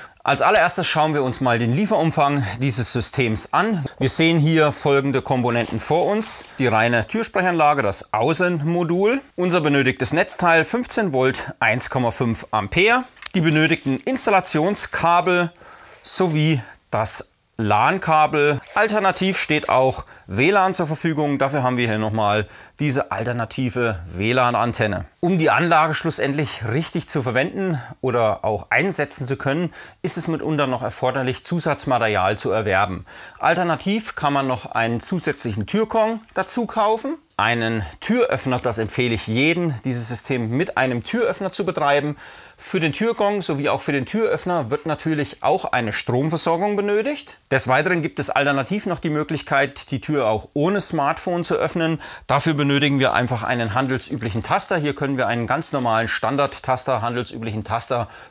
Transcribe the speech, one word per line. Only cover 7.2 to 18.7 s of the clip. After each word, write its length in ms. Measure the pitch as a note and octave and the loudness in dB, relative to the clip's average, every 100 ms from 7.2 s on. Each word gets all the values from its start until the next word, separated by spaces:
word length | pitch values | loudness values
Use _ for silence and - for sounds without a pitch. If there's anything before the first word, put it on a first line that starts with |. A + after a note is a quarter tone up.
| A3 G3 F3+ E3+ D3 C#3+ | -2 0 0 4 4 4
das 300 | G#2 F#2 - | 0 -2 -2
Außenmodul, 1080 | G#2+ C3 E3 F3+ E3+ D#3 F3 E3+ F3 G3+ C4+ - | 0 0 2 0 0 0 0 0 2 2 0 -4
unser 260 | - F3+ F3 | -4 0 2
benötigtes 520 | D3+ C#3 C3 B2+ B2+ | 4 4 2 0 0
Netzteil, 520 | D#3 G3+ - F3 E3 | 0 0 0 4 4
fünfzehn 480 | D#3 A#3+ A#3+ - G3 | 4 -2 -2 -2 0
Volt, 420 | C3 C3 C3 - - | 2 2 0 -6 -2
eins 320 | A#2 A#2+ - | 0 0 0
Komma 220 | C3 A#2+ | 0 0
fünf 340 | - A#2+ A2 - | 0 0 -2 -2
Ampere, 500 | G#2+ G2+ E3+ G#3 B3 B3 - - | -4 0 2 4 2 -2 -12 -4
die 60 | F#3 | 0
benötigten 580 | D#3+ D3+ D#3 D#3+ C#3 C3 | 2 4 2 2 -2 -2
Installationskabel 1500 | - C4 A#3 F#3+ - D#3+ F3 G#3 - - E3 F3 F3 F3+ E3+ - - - - - | -2 0 2 2 2 0 0 0 -2 0 2 4 4 2 0 -6 -20 -20 -20 -12
sowie 580 | - - F#3 D#3 D#3 C#3+ - - _ | -6 0 2 2 2 0 -2 -16 _
das 400 | G#2+ A2+ - - _ _ - | -2 -2 -4 -8 _ _ -4
lan-Kabel. 1040 | G#2+ G#2 C3 F#3 E3 D#3 D3+ D3 D3 C#3 - | 2 4 4 2 2 2 4 2 2 0 -2